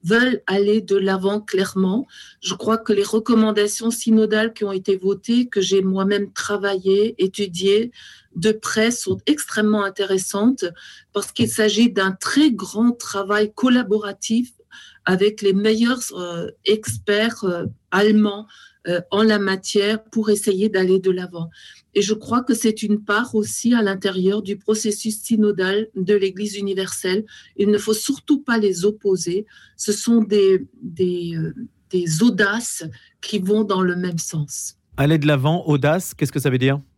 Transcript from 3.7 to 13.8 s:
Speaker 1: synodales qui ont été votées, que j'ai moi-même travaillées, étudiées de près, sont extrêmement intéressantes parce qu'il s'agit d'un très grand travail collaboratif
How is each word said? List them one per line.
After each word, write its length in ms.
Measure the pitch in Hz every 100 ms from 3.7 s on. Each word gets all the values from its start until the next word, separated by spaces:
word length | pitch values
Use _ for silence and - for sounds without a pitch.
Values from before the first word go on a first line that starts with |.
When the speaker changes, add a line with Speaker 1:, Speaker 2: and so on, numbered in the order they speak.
| - 226
Speaker 1:
synodales 600 | 220 - 220 214 214 226
qui 100 | 226
ont 80 | 208
été 260 | 190 190 190
votées, 500 | 185 196 - 240 247
que 140 | -
j'ai 220 | 185 196
moi-même 480 | 190 190 190 202 196
travaillées, 800 | - - 208 202 190 190 196 220 233
étudiées 680 | 190 190 202 165 190 202 240 - - - _ -
de 160 | 214
près, 380 | 220 - - 220
sont 300 | 240 - 190 -
extrêmement 560 | 302 - - 214 214
intéressantes 840 | 196 190 196 190 185 202 226 262 175 170 - - _
parce 180 | 202 202
qu'il 180 | - 233
s'agit 420 | - 214 214 240
d'un 220 | 190 190
très 360 | 190 - 277 302
grand 440 | 208 190 208 240
travail 580 | 240 - 196 196 208 208
collaboratif 1000 | - 254 247